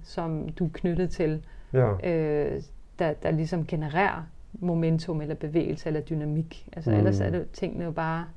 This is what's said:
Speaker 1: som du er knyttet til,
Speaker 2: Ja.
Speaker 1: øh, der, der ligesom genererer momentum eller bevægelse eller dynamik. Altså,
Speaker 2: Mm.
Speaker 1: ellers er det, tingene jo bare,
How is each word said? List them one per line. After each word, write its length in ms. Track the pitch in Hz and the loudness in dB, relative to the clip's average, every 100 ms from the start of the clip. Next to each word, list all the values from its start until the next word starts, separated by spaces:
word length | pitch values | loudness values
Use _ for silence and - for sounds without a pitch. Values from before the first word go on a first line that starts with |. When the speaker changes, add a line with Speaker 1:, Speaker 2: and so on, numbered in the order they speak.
Speaker 1:
som 460 | - - 165 156 160 160 | -8 -4 -2 -2 -4 -2
du 60 | 170 | -2
er 40 | |
knyttet 360 | - 180 170 180 | 0 0 2 0
til, 320 | - 156 156 - - - | 2 0 0 -6 -16 0
Speaker 2:
Ja. 360 | 131 117 95 180 | 2 4 2 0
Speaker 1:
øh, 520 | 165 156 147 143 143 131 - - - | 2 2 2 0 -2 -6 -14 -14 -2
der, 140 | 165 151 | 0 0
der 80 | 160 | 0
ligesom 340 | 156 160 175 160 | 2 2 0 0
genererer 580 | 165 151 160 196 - 165 - - - | -2 0 2 2 0 -8 -14 -16 -4
momentum 600 | 180 165 165 160 165 165 | 0 2 4 2 0 -4
eller 140 | 151 156 | -4 -4
bevægelse 520 | 151 160 - 151 165 | 0 0 0 -2 -2
eller 120 | 151 | -2
dynamik. 640 | 147 160 151 151 160 - - 170 | -2 -2 0 -2 -2 -8 -12 -4
Altså, 160 | 151 | 4
Speaker 2:
Mm. 60 | 107 | 6
Speaker 1:
ellers 220 | 147 196 | 6 6
er 100 | - | 2
det, 160 | 175 156 | 0 -2
tingene 300 | - 180 - 170 | -4 -4 -2 -4
jo 60 | |
bare, 320 | 160 160 165 165 | -2 0 -2 -4